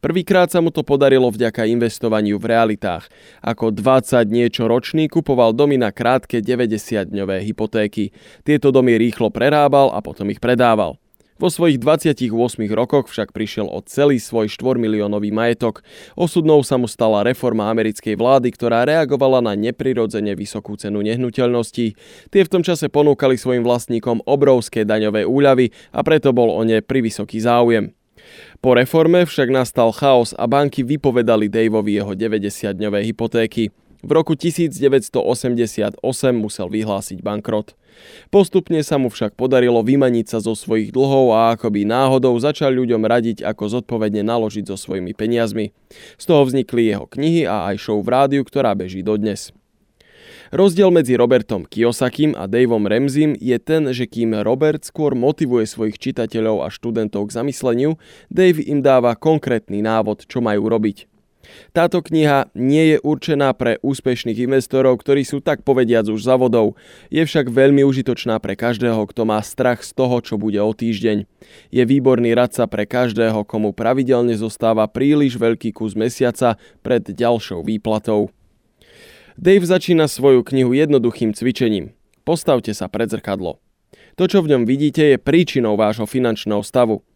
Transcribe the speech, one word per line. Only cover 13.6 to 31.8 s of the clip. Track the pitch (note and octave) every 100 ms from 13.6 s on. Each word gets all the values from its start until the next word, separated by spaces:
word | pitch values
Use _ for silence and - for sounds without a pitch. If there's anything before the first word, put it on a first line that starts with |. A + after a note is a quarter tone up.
| G#2
o | F#2
celý | - - C#3+ C3
svoj | - A2+ G#2+
štvormiliónový | - B2 B2 A2+ G#2+ G2+ G#2 G#2
majetok. | G#2+ A#2 A#2 A#2 G#2+ _ - -
Osudnou | - E3+ - D#3 D3+
sa | C3 B2+
mu | A#2+
stala | - A2+ G#2 G#2
reforma | B2+ B2 A2 G#2
americkej | A2+ A2 G#2 -
vlády, | G2+ A#2 C3+ A#2+
ktorá | - A#2+ A#2 B2+
reagovala | D#3 D3+ C#3 C3 C3
na | A#2 G2+
neprirodzene | A2 A#2+ C3+ A#2+ A2 A2 G#2 G2
vysokú | G2+ G#2+ - G#2
cenu | G#2 G#2
nehnuteľností. | G#2 A#2 B2+ A2+ B2 B2 A2+ - A#2 - - - -
Tie | G3+ F#3
v |
tom | F#3
čase | E3+ E3+ D3
ponúkali | D3 D3 C#3+ C#3
svojim | B2+ B2+ B2 A#2
vlastníkom | A#2+ - A#2 A2+ A#2
obrovské | - C#3+ C#3 B2+ A2+ A#2 G#2+
daňové | G#2+ G#2+ G#2+ G2+
úľavy | C3 C#3+ C3 B2 - -
a | - -
preto | D#3+ C#3
bol | B2 A#2
o | F2
ne | A2+ A2
privysoký | G#2+ C3 A2+ - G#2 A2
záujem. | A2+ A#2+ A#2+ A2+ G#2+ _ _ _ - - - -
Po | C3 B2
reforme | B2+ E3 D#3+ F3 F3
však | - B2+
nastal | C3 B2 - A#2
chaos | G#2+ C#3+ B2+ A#2 -
a | A#2
banky | C#3 C#3+ - B2
vypovedali | D3 C#3+ B2 A#2 A2 G#2+
Daveovi | A2 A2+ G#2+